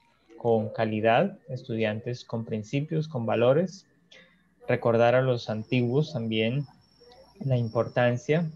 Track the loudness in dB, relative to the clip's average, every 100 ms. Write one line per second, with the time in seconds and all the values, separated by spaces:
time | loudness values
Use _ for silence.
0 | _ _ _ -4 0 2 0 -2 -2 2
1 | 4 4 2 -4 -12 -10 -6 -2 -2 -2
2 | -6 -10 -8 -8 -6 -8 -4 -4 -2 -4
3 | -4 -4 -2 2 4 4 0 -6 -20 _
4 | _ -20 -20 _ _ _ -4 -2 2 4
5 | 4 4 2 -2 -4 -8 -2 0 2 0
6 | -2 -4 -2 0 0 -2 -6 _ _ _
7 | -20 -20 -20 -8 -2 -2 0 -2 0 2
8 | 2 2 0 0 -2